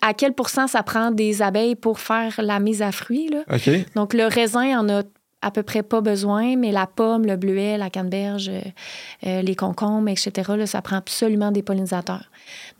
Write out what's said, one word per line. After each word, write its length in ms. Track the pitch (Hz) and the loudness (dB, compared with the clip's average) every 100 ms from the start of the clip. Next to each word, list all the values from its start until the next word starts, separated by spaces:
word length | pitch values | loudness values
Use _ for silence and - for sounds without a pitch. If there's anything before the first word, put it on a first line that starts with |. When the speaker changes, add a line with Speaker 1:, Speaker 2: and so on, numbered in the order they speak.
Speaker 1:
à 120 | 220 | 0
quel 200 | 214 277 | 2 0
pourcent 340 | 254 240 - 262 | 0 -2 0 0
ça 160 | 240 | 0
prend 260 | - 226 233 | 0 0 2
des 300 | 220 214 208 | 2 2 2
abeilles 340 | 202 202 233 240 | 2 2 2 0
pour 240 | 226 214 | 0 -2
faire 360 | - 220 226 220 | 0 0 0 -2
la 220 | 208 202 | 0 2
mise 220 | 208 214 | 2 2
à 100 | 208 | 0
fruit, 380 | - - 247 320 | -2 -2 -2 -2
là. 100 | 294 302 | -2 -2
Speaker 2:
Ok. 180 | 123 - 165 180 214 | 0 4 2 2 -2
Speaker 1:
Donc, 180 | 208 | 0
le 120 | 233 220 | 2 2
raisin 520 | 226 226 240 262 254 | 2 2 2 2 2
en 100 | 208 | 2
a 120 | 202 202 _ _ - | 0 -2 _ _ -8
à 100 | 208 | -6
peu 120 | 208 | -4
près 200 | 208 214 | -2 -2
pas 180 | 214 226 | 0 0
besoin, 560 | 214 202 202 202 240 254 | 2 0 2 2 2 2
mais 160 | 233 | 2
la 120 | 202 190 | 2 0
pomme, 400 | - 226 226 220 | 0 2 2 2
le 120 | 185 | 2
bleuet, 400 | 196 190 202 214 | 0 0 0 -2
la 120 | 190 | -4
canneberge, 600 | 190 185 190 202 202 190 | -4 -2 -2 -2 -4 -4
euh, 100 | 190 - - - - - - 185 | -6 -10 -14 -16 -16 -18 -8 -4
euh, 160 | 185 | -2
les 140 | 185 185 | 0 0
concombres, 540 | 185 175 208 214 214 | -2 -2 0 0 0
et 80 | 190 | 0
cetera, 400 | 202 196 190 208 | -4 -4 -2 -2
là, 80 | 208 | -2
ça 140 | 208 | -4
prend 160 | - 190 | -4 -4
absolument 540 | 190 - 226 208 208 | -4 0 2 2 2
des 120 | 202 | 0
pollinisateurs. 640 | 202 190 190 180 175 190 - - - - - | 0 -2 -2 -4 -4 -8 -10 -20 -20 -20 -12